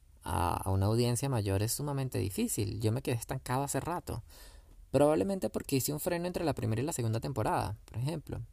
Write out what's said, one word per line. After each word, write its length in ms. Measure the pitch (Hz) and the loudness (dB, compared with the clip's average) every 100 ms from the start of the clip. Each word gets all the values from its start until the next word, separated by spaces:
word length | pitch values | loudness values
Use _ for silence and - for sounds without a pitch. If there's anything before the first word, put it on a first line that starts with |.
| - - - | -20 -14 -4
a, 300 | 90 87 - | 0 0 0
a 140 | - | 0
una 160 | 95 98 | 2 4
audiencia 420 | 113 120 120 139 | 4 2 2 0
mayor 340 | 123 98 98 | 0 2 2
es 100 | 110 | 0
sumamente 460 | - 143 139 131 110 | -2 -2 -2 -2 -2
difícil. 600 | 95 143 233 - 101 - | -2 0 -2 0 -2 0
Yo 120 | 110 | 0
me 100 | 120 | 0
quedé 120 | 151 | 0
estancado 480 | 120 - 135 - 127 | -2 -2 -6 -2 -2
hace 180 | 139 - | 0 -2
rato. 420 | - 175 - - - - - - - - - | -2 -4 -4 -8 -10 -18 -20 -20 -20 -20 0
Probablemente 600 | 135 147 160 196 190 220 | 6 6 6 2 0 -2
porque 260 | - - 135 | -4 -2 0
hice 160 | - | 0
un 80 | 151 | -2
freno 260 | 185 170 175 | -2 -2 -2
entre 180 | 180 | -2
la 100 | 165 | 0
primera 280 | 127 107 110 | 0 0 0
y 20 | |
la 80 | 143 | 0
segunda 280 | 160 113 117 | -2 0 0
temporada, 560 | - 127 110 160 107 107 - | 0 0 2 2 0 -6 -8
por 120 | 107 | -4
ejemplo. 440 | 131 165 - 120 117 | -2 -2 -4 -8 -8